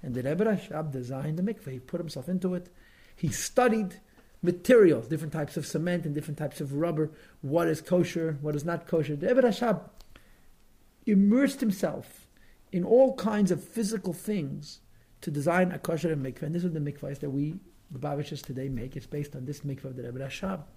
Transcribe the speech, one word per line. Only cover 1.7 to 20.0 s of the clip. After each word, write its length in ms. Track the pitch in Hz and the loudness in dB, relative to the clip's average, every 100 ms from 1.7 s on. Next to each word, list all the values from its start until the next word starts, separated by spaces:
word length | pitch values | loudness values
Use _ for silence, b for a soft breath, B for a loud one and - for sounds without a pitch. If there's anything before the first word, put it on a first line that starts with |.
He 80 | 127 | -12
put 220 | - 170 | -8 -6
himself 260 | 165 143 131 | -6 -8 -4
into 260 | 180 180 | -2 -2
it. 140 | 180 175 b b b b b | -4 -8 b b b b b
He 140 | 156 | -2
studied 720 | - - - 247 220 196 - _ b b b | -2 0 2 4 4 0 -6 _ b b b
materials, 640 | 175 175 - 247 190 131 117 | -2 -2 8 10 10 8 0
different 260 | 151 156 | -4 -4
types 240 | 160 147 - | -6 -4 -6
of 80 | 143 | -4
cement 400 | 160 170 175 165 | -2 0 -2 -2
and 100 | 147 | -4
different 220 | 151 147 | -6 -6
types 240 | 147 - | -6 -6
of 120 | 147 | -6
rubber, 380 | 143 170 160 151 B B B | -2 -2 0 -2 B B B
what 260 | 139 156 170 | -2 2 2
is 140 | 156 | -2
kosher, 560 | - 180 175 170 160 147 | 2 2 2 0 -2 -2
what 140 | 147 147 | -4 -4
is 100 | 156 | -2
not 220 | 170 - | -4 0
kosher. 280 | 165 143 147 | 0 0 0
The 120 | 180 | 2
Eved 160 | 254 | 6
Hashab 380 | 254 190 240 180 - - b b b b b b _ _ _ _ - | 4 4 0 0 -4 -20 b b b b b b _ _ _ _ 2
immersed 540 | 202 202 240 277 - | 6 6 6 4 2
himself 680 | 226 190 165 - - - - _ b b _ | -2 0 -2 -4 -12 -20 -20 _ b b _
in 120 | 185 | -4
all 320 | 180 240 262 262 | 4 6 6 4
kinds 360 | 214 214 196 | -2 2 2
of 120 | 165 | 2
physical 500 | - - 208 220 190 | -2 -4 -2 -2 -4
things 680 | 165 - 208 139 139 147 - _ b b b | -6 -4 -4 -4 -8 -12 -18 _ b b b
to 80 | - | -6
design 420 | 147 143 175 185 | -2 2 4 2
a 80 | 170 | 0
kosher 360 | - 165 165 156 | -4 -2 0 -2
mikveh. 280 | 131 127 | -4 -6
And 120 | 151 170 | -4 -2
this 80 | |
is 100 | 180 | -2
the 60 | 156 | -2
mikvahs 400 | 143 143 143 143 | -6 -6 -10 -8
that 100 | 147 | -4
we, 300 | 139 147 180 - _ _ | -2 -4 -6 -14 _ _
the 80 | 131 | -8
Babishes 420 | 143 143 147 147 | -6 -4 -6 -10
today 280 | - 127 135 | -10 -8 -6
make. 260 | 127 123 139 | -6 -6 -10
It's 100 | - | -8
based 300 | 147 147 139 | -8 -8 -8
on 100 | 127 | -10
this 160 | 143 | -8
mikveh 240 | 143 135 135 | -8 -8 -10
of 100 | |
the 80 | 127 | -10